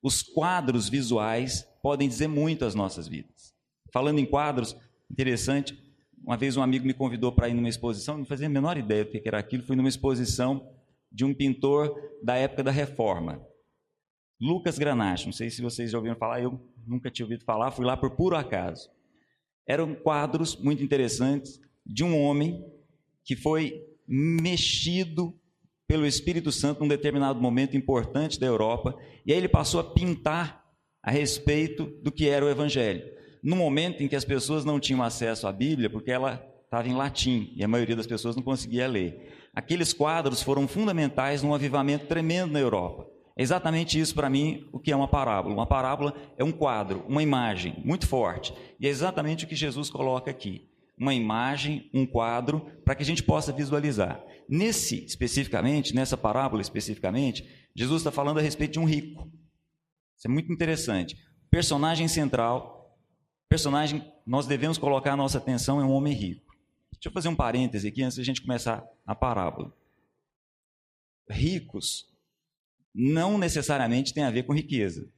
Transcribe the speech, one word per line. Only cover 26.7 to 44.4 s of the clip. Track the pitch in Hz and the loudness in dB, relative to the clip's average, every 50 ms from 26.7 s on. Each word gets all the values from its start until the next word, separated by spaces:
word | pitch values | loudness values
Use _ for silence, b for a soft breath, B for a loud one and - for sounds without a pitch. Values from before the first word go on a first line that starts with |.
| 147 143 | 0 2
num | 151 147 | 2 2
determinado | 147 143 143 147 143 143 139 135 135 120 | 2 2 2 0 0 2 0 0 0 2
momento | 123 123 120 127 135 135 135 | 2 2 4 2 2 2 0
importante | 139 131 - 135 123 113 - - 139 151 156 151 - | -2 0 2 0 0 0 0 -2 -2 -2 -2 -2 -2
da | 131 | 0
Europa, | 127 120 107 107 110 117 117 - 127 135 B B B B B B | 0 2 2 2 2 0 0 -2 -4 -6 B B B B B B
e | - | 0
aí | 143 180 | 2 2
ele | 185 180 | 4 4
passou | - 160 151 - - 170 | 4 4 4 2 0 0
a | 170 | -2
pintar | - - - 175 180 170 - - 151 151 170 175 151 - - _ _ _ _ _ _ _ _ - | 2 2 2 2 2 -2 0 -2 -2 -2 -2 -4 -6 -8 -16 _ _ _ _ _ _ _ _ -4
a | - | 0
respeito | 120 147 151 135 - - - - 147 151 156 160 151 - 160 147 - - - | 2 2 2 0 -2 0 0 2 2 2 2 0 -2 -6 -8 -8 -10 -4 -4
do | 147 | -4
que | - - 156 | -2 2 2
era | 147 143 143 139 | 4 4 4 4
o | 147 | 2
Evangelho, | 139 117 143 147 - 135 120 107 95 82 - - B B B B B B B | 2 2 0 0 2 2 2 2 0 -2 -6 -12 B B B B B B B
no | 143 170 | 0 2
momento | 185 175 151 135 147 165 180 175 - 143 | 2 2 2 2 2 0 0 -2 -2 -2
em | 135 | -2
que | 143 | -2
as | 139 123 | -2 -2
pessoas | 120 139 131 123 127 151 156 139 | 0 -2 -2 0 0 -2 -2 0
não | 147 147 147 | 0 0 0
tinham | 143 - 135 127 123 | 0 0 0 2 0
acesso | 117 117 - 120 113 113 110 - | 0 -2 -2 -2 -2 -2 -2 -4
à | 101 98 | -6 -2
Bíblia, | 95 127 151 160 135 117 104 | -2 0 0 0 0 0 -2
porque | 104 107 107 - | -2 -4 -4 -2
ela | 127 127 131 135 120 120 - - - - _ | -2 0 0 -2 -4 -6 -12 -16 -20 -20 _
estava | _ - 117 117 127 | _ -4 -4 -2 0
em | 127 | -2
latim, | 127 135 - - - - 127 127 117 104 - - | -2 -2 -2 -2 -2 0 2 2 2 0 -2 -6
e | 82 98 | -4 0
a | 107 | 2
maioria | 113 120 117 110 117 | 2 2 2 2 0
das | 113 110 | -2 -2
pessoas | 113 120 107 - 117 117 | -4 -6 -4 -4 -4 -4
não | 127 127 | -4 -2
conseguia | 131 135 123 - - 113 120 127 131 | -2 -4 -4 -4 -4 -2 -2 0 0
ler. | 123 101 92 85 76 - - - - - - _ _ | 0 0 -2 -2 -4 -8 -18 -20 -20 -20 -20 _ _
Aqueles | - - - 165 175 170 156 - | -12 -4 -2 0 0 0 0 2
quadros | - 143 151 160 165 160 139 127 120 - | 2 2 2 2 2 0 0 -2 -2 0
foram | - 139 139 139 | 0 2 2 2
fundamentais | 135 - 185 220 214 185 165 151 139 147 135 131 139 147 143 139 | 0 0 0 0 0 2 2 0 0 0 0 0 0 0 0 2
num | 147 147 | 2 2
avivamento | 143 135 139 127 143 135 143 143 147 147 | 2 0 0 0 0 2 2 0 0 -2
tremendo | 143 170 165 160 160 170 180 185 170 147 | -2 -2 0 0 0 0 0 0 0 2
na | 147 | 2
Europa. | 135 123 107 98 87 90 - - - - B B B B B - | 2 4 2 2 0 -2 -6 -10 -14 -18 B B B B B -2
É | 127 | 2
exatamente | 123 170 180 - 160 160 160 170 160 - 156 | 2 2 2 2 0 0 0 0 0 0 0
isso | 160 156 - | 0 0 0
pra | 156 143 135 | -2 0 2
mim, | 131 135 | 2 2